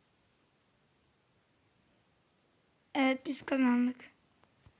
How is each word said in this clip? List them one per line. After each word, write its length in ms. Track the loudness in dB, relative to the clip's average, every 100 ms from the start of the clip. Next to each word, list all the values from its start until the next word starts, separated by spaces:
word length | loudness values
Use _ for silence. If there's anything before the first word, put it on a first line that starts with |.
| _ _ _ _ _ _ _ _ _ _ _ _ _ _ _ _ _ _ _ _ _ _ _ _ _ _ _ _ _ 0
Evet, 300 | 0 0 -4
biz 160 | -8 -4
kazandık. 680 | 0 2 2 0 -4 -16 _ _ _ _ _ -20 _